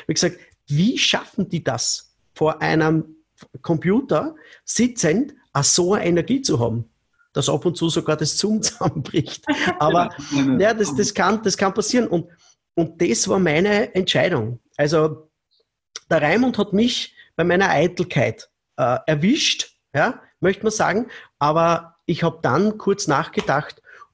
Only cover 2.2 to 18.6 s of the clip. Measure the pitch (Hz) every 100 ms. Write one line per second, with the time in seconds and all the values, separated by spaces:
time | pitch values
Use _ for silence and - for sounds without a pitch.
2.2 | _ - 156 156 156 160 160 160 - -
3.2 | _ _ - - - 165 170 214 262 156
4.2 | 277 - - - - - 247 - 165 180
5.2 | 285 - _ 143 143 - 180 208 - 175
6.2 | - 269 269 135 117 113 - _ _ _
7.2 | _ 147 - 151 180 170 165 160 147 151
8.2 | 151 - 202 214 - - 180 160 127 -
9.2 | 117 - - 294 - 359 151 165 175 -
10.2 | 151 139 135 127 202 220 196 143 202 -
11.2 | 180 220 220 - 196 190 - 247 - 175
12.2 | 160 - _ _ _ - 165 - 175 226
13.2 | - 196 175 151 202 208 - 185 185 143
14.2 | - 143 110 120 _ - 147 160 156 147
15.2 | - _ _ _ _ _ _ - - 160
16.2 | 147 196 254 233 208 196 240 - - -
17.2 | - - 170 175 196 151 170 180 180 156
18.2 | 113 - - _